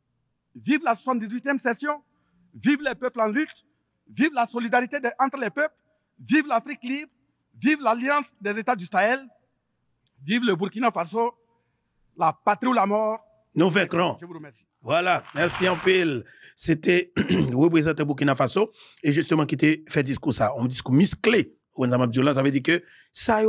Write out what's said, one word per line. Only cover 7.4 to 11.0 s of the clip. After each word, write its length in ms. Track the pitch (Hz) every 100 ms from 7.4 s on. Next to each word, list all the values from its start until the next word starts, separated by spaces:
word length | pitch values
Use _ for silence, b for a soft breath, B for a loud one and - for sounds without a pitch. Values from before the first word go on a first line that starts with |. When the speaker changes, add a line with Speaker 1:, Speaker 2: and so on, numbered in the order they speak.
| _
Speaker 1:
vive 260 | 113 254 294
l'Alliance 460 | 240 233 269 294 - _
des 180 | 202 214
États 180 | 226 214
du 100 | 180
Sahel, 420 | 185 214 269 262 _ _ _ _ _ _ _ _ _
vive 180 | 139 233
le 140 | 240 175
Burkina 340 | 196 220 240
Faso, 440 | 175